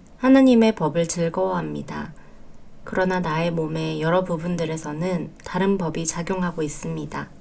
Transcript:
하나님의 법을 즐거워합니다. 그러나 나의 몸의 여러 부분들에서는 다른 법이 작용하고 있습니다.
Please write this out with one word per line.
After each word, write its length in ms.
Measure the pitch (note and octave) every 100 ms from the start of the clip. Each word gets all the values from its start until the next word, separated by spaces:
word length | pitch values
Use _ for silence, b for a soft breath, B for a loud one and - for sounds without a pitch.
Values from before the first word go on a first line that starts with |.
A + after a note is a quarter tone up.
| - -
하나님의 560 | B3+ C4+ C4 A#3 A3
법을 340 | A3 D#3 D#3+ E3
즐거워합니다. 1040 | E3+ E3 E3 F#3+ F3+ D#3 D3 C#3 - D3 B B B B - - - -
그러나 320 | F#3+ F#3 F#3
나의 320 | E3+ D#3 E3+
몸의 520 | E3+ D#3 D#3+ D#3+ D#3
여러 220 | D#3+ F3+
부분들에서는 1080 | F#3 E3 E3+ F3 D#3+ D#3+ D#3 D3+ F#3 E3+ C#3 -
다른 360 | - F3+ G3 G3
법이 280 | E3 E3 E3
작용하고 560 | E3+ E3+ F#3+ F3+ E3
있습니다. 680 | D3+ - E3 D#3+ D3 D3 D3 -